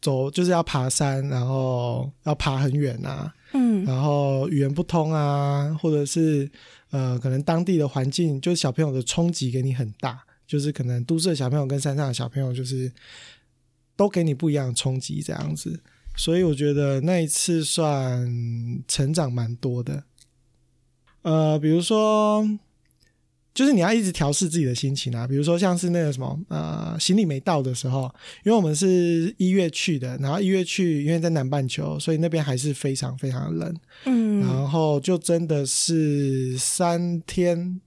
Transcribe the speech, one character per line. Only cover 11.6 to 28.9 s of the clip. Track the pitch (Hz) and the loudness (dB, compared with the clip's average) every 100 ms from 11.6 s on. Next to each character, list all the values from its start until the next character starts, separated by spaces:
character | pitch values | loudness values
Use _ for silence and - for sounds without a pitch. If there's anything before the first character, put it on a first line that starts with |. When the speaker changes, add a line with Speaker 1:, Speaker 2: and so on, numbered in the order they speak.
Speaker 1:
跟 | 139 139 | 0 -2
山 | 139 139 | -2 -2
上 | 139 | -2
的 | |
小 | 120 120 | -2 -4
朋 | 135 | -4
友 | 131 | -4
就 | 123 | -4
是 | 127 131 127 - - - - - _ _ _ _ _ - | -4 -4 -6 -8 -20 -20 -20 -20 _ _ _ _ _ 0
都 | 202 | 2
给 | 185 | 2
你 | 165 | 0
不 | 131 165 | 2 0
一 | |
样 | 147 131 | 0 0
的 | |
冲 | 120 135 131 | -2 -2 -2
击 | - - | -4 -8
这 | - | -6
样 | - 151 | -6 -4
子， | - - 165 _ _ - - | -6 -6 -10 _ _ -12 -6
所 | - 170 | 0 2
以 | |
我 | 180 | 2
觉 | 139 147 | 2 2
得 | 143 143 135 | 2 2 2
那 | 156 185 | 2 2
一 | 160 | 0
次 | - - 170 | 0 0 0
算 | 151 - 156 143 131 127 123 120 117 117 117 123 135 | 0 0 2 2 0 -2 -2 -2 -4 -4 -4 -6 -4
成 | - 139 | -2 0
长 | 160 143 | 0 0
蛮 | 120 117 120 | -2 -4 -4
多 | 135 123 | -4 -4
的。 | 123 143 - _ _ _ _ _ _ _ _ _ _ _ | -4 -6 -8 _ _ _ _ _ _ _ _ _ _ _
呃， | 170 160 156 151 | 0 4 4 2
比 | 151 | 4
如 | 165 | 2
说， | 175 220 214 214 214 214 214 208 _ _ _ _ _ _ _ _ _ | 4 2 4 4 4 2 2 -2 _ _ _ _ _ _ _ _ _
就 | - | 0
是 | 269 | 4
你 | 240 | 6
要 | 170 | 4
一 | 226 | 4
直 | 196 | 2
调 | 165 143 | 0 0
试 | 147 180 | 2 0
自 | 165 | 0
己 | |
的 | 139 | 0
心 | 120 139 | 0 -2
情 | 135 131 117 | -2 -4 -4
啊， | 120 | -2
比 | 139 | 0
如 | |
说 | 147 170 | 2 2
像 | 185 175 | 2 2
是 | 180 | 0
那 | 175 | 0
个 | 156 | 0
什 | 131 | -2
么， | 131 143 - | -6 -6 -6
呃， | 156 156 156 165 165 | -6 -4 -6 -6 -4
行 | - 190 | 2 2
李 | |
没 | 190 139 | 2 -2
到 | 165 160 | 0 0
的 | 131 | 0
时 | 123 131 | -2 -2
候， | 131 131 - - - | -2 -4 -10 -20 -4
因 | - | 2
为 | 226 | 4
我 | |
们 | 165 | 4
是 | 151 190 | 2 4